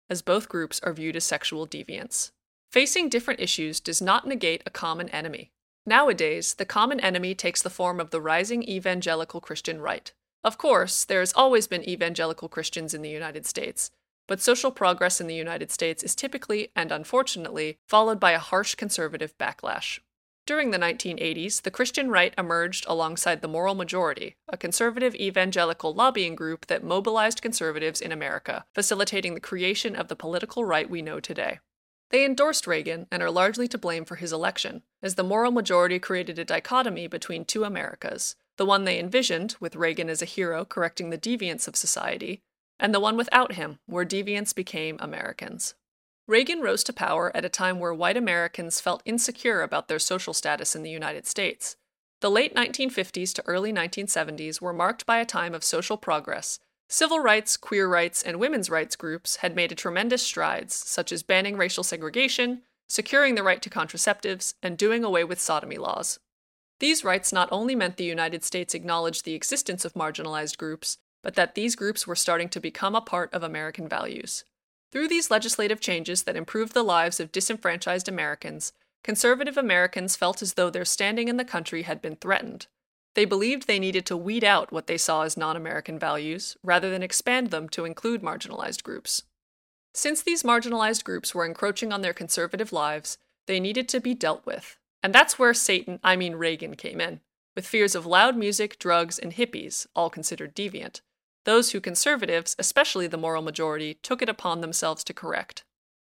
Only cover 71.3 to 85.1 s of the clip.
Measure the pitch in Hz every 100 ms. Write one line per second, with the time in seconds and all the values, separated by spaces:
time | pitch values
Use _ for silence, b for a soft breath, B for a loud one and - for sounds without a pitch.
71.3 | - 170 - 233 233 202 220 - 175 -
72.3 | 170 175 175 160 - 196 220 226 175 175
73.3 | 185 165 156 156 165 156 - - - -
74.3 | - - _ _ _ _ 269 320 339 -
75.3 | 220 233 - 208 214 - 170 165 180 -
76.3 | 165 170 220 220 247 220 175 170 165 160
77.3 | 190 190 220 180 185 - 185 185 180 151
78.3 | 147 156 156 - - _ _ - 214 240
79.3 | 254 285 277 247 180 180 190 185 - 180
80.3 | 196 190 - 180 180 175 - 202 226 233
81.3 | 247 247 175 160 165 170 160 165 156 185
82.3 | 196 - - - _ _ _ _ - 208
83.3 | 196 226 269 247 202 190 185 180 175 180
84.3 | 226 202 185 - 160 - 170 -